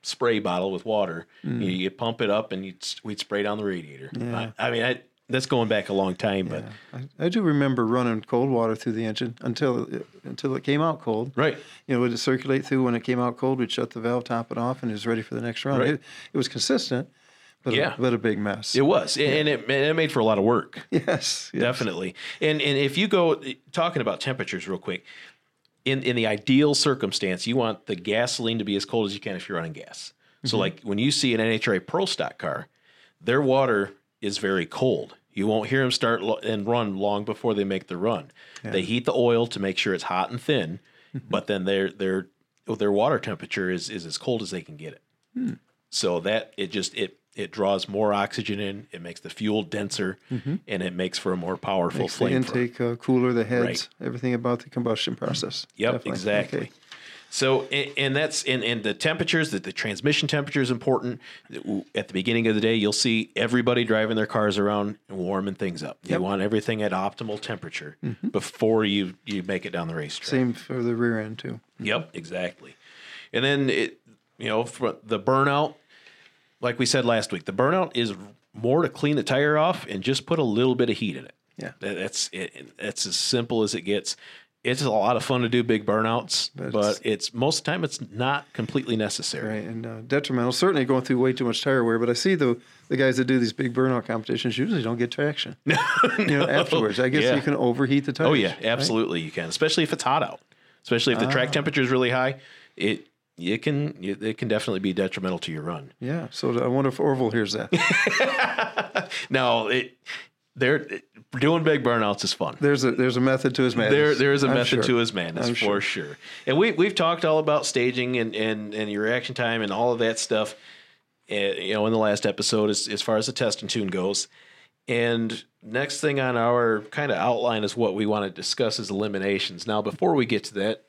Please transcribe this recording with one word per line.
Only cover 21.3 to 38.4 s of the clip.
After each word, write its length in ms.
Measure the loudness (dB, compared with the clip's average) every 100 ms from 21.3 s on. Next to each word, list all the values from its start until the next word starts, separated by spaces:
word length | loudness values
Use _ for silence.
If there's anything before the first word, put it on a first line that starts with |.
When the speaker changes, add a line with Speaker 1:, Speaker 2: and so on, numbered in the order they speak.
| -4 -6
Speaker 2:
yes. 80 | 0
Speaker 1:
Definitely. 540 | 0 0 -2 -2 -6 -8 -14 -2
And, 220 | 0 2
and 160 | 2 2
if 180 | 2 2
you 120 | 2
go, 340 | 4 4 2 -2 -10 _
talking 300 | -2 0 0
about 180 | -2 -2
temperatures 480 | -4 -4 -4 -6 -6
real 100 | -6
quick, 260 | -6 -8 -10 -20 -20 -20 _ _ _ _
in, 180 | -2 0
in 140 | 0 2
the 100 | 2
ideal 480 | 0 4 6 6
circumstance, 720 | 4 2 2 0 -2 -2 -2 -2
you 100 | 0
want 300 | 0 -2 -6
the 80 |
gasoline 640 | -8 -2 0 0 -2 -2 -2
to 60 |
be 120 | 0 -2
as 80 |
cold 220 | 0 0 0
as 80 |
you 60 | -2
can 160 | -8 -10
if 120 | -6
you're 80 | -4
running 160 | -4
gas. 400 | -8 -14 -16 -16 _ _ _
So, 60 | -2 2
Speaker 2:
Mm-hmm. 0 |
Speaker 1:
like, 200 | 0 -2
when 160 | -4 0
you 120 | 2
see 240 | 2 2
an 60 | 4
N 60 | 4
H 200 | 2 2
R 60 |
A 60 | 0
Pro 260 | 0 -2 -2
Stock 320 | -2 -4 -4
car, 280 | -6 -6 -8 _ _ _ -20 _
their 200 | 0 2
water 500 | 4 4 4 2 0 -6 _ _
is 180 | -6 -2
very 280 | 0 0 0
cold. 500 | 0 2 2 -2 -14 _
You 140 | -2 0
won't 220 | 0 0
hear 140 | 0
'em 80 | 2
start 300 | 2 2 2
lo-, 160 | 0 -2
and 240 | -2 -2 0
run 300 | 0 0 -2
long 280 | -2 -2
before 300 | -4 -4 -2
they 100 | 0
make 220 | 0 -2 -4
the 80 | -4
run. 340 | -2 -2 -6 -20